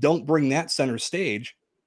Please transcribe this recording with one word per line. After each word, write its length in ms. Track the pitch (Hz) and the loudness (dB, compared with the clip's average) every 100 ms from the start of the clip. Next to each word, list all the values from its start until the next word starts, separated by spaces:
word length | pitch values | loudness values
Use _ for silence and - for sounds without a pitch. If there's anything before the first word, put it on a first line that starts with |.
don't 260 | 147 170 143 | 2 2 2
bring 220 | 156 135 | 2 2
that 200 | 147 170 | 0 -2
center 280 | - 135 117 | -2 -2 -2
stage, 580 | - 175 170 104 120 - _ _ | -4 -4 -4 -4 -8 -18 _ _